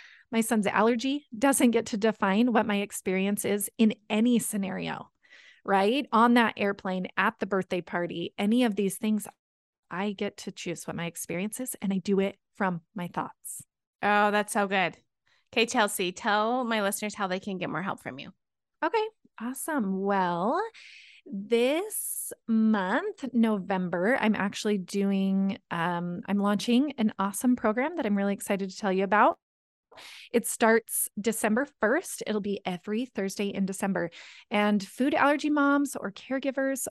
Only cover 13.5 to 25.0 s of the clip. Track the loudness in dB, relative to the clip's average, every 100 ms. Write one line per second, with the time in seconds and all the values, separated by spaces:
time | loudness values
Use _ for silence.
13.5 | -16 -18 _ _ -4 2 4 4 2 0
14.5 | 0 0 0 0 -4 _ _ _ _ _
15.5 | 0 2 2 2 0 -4 -2 0 2 2
16.5 | 0 0 0 0 -2 -6 -4 -4 -4 -4
17.5 | -6 -4 -4 -4 -6 -10 -12 -14 -18 _
18.5 | _ _ -4 -2 0 -2 -8 _ -12 -10
19.5 | -8 -4 -2 0 0 0 2 2 0 0
20.5 | -2 -4 -10 -20 -20 -20 -20 -12 -10 -2
21.5 | 2 2 0 -2 -6 -8 -8 -10 -10 0
22.5 | 2 4 4 2 0 -2 -6 -2 2 2
23.5 | 2 0 -2 0 0 2 2 2 2 0
24.5 | -2 -2 -2 -2 0